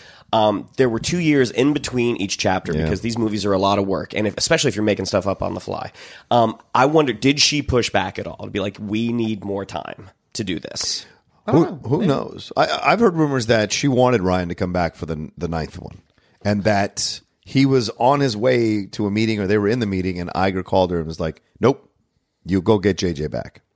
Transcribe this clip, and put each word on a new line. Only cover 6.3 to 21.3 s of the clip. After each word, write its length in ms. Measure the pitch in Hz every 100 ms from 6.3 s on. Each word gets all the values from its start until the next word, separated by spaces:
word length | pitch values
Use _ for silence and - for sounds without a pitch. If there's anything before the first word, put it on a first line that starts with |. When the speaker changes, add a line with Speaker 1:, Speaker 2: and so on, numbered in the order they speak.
| 120 113 - _ 120
Speaker 1:
I 100 | 139
wonder, 280 | 160 139
did 260 | 104 131 143
she 220 | - 147
push 280 | 131 127 107
back 300 | 101 92 -
at 80 | -
all 180 | - 101
to 40 |
be 80 | 101
like, 180 | 101 101
"We 320 | 101 110 117
need 320 | 117 110 107
more 220 | 101 101 95
time 460 | 82 - - 92 _ _
to 100 | -
do 160 | 98 80
this"? 460 | - - - - - _ _ _ -
Speaker 3:
I 40 |
don't 100 | 147
Speaker 2:
Who, 80 | 220
Speaker 3:
know. 80 | 151 110
Speaker 2:
who 80 | 147
Speaker 3:
Maybe. 100 | 185
Speaker 2:
knows? 420 | 135 - - - -
I, 240 | 156 151
I've 160 | 139 196
heard 160 | 226 165
rumors 320 | 151 135 113
that 240 | 113 104
she 160 | - 143
wanted 340 | 123 127 120
Ryan 280 | 92 92 87
to 60 | 87
come 160 | 92
back 220 | 87 82 -
for 100 | 80
the, 260 | 78 78 -
the 100 | 85
ninth 320 | 82 76 -
one, 200 | - - _ _ _ _
and 200 | 101 104 101
that 560 | 101 101 - - - _ _ -
he 200 | 135 135
was 240 | 131 110 -
on 220 | 120 143
his 160 | 135 104
way 500 | 127 123 113 107 98
to 180 | - 104
a 60 |
meeting, 280 | 104 110 107
or 80 | 95
they 100 | 107
were 120 | 101
in 100 | 123
the 60 | 104
meeting, 340 | 95 92 90
and 100 | 87
Iger 320 | - 98 92 87
called 260 | 98 90
her 60 | 87
and 100 | 80
was 120 | 80
like, 200 | 80